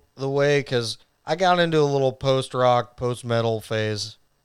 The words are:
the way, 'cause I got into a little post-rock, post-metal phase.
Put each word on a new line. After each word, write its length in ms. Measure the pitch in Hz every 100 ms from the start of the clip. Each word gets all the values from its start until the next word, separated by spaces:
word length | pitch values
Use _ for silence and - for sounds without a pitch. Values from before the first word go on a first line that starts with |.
| _ -
the 120 | 135
way, 340 | 139 143 143
'cause 340 | 131 123 113 110 _ _ -
I 100 | 160
got 220 | 185 180
into 200 | 170 160
a 60 |
little 300 | 143 139 131
post-rock, 800 | 131 135 135 127 127 123 120 117 -
post-metal 640 | 123 123 120 117 113 110
phase. 560 | - 110 107 107 107 - _ _